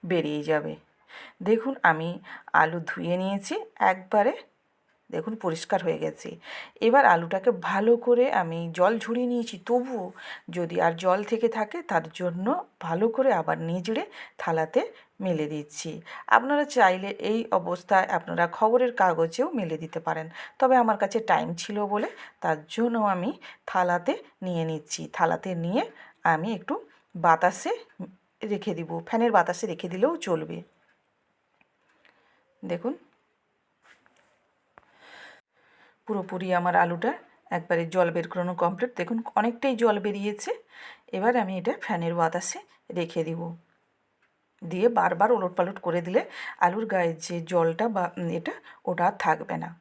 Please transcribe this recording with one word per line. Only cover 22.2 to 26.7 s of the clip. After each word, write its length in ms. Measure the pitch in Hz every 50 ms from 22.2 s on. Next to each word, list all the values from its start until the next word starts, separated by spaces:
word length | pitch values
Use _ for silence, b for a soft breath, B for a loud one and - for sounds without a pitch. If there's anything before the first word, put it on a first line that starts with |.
| B B B B
তার 180 | - 170 160 151 151 _ -
জন্য 220 | 220 233 240 233 226 214 202 190
আমি 160 | 180 175 240 330 - B B B B _
থালাতে 460 | - - 185 180 180 175 170 - 254 330 466 B B B _
নিয়ে 220 | - 185 175 165 160 160
নিচ্ছি। 320 | 160 151 - - - - 160 156 -
থালাতে 340 | - 175 165 170 165 - 190 180 170 165
নিয়ে 180 | 170 196 269 392 466 B B B B B B _ 170 160
আমি 160 | 156 165 220 226 180
একটু 160 | 175 -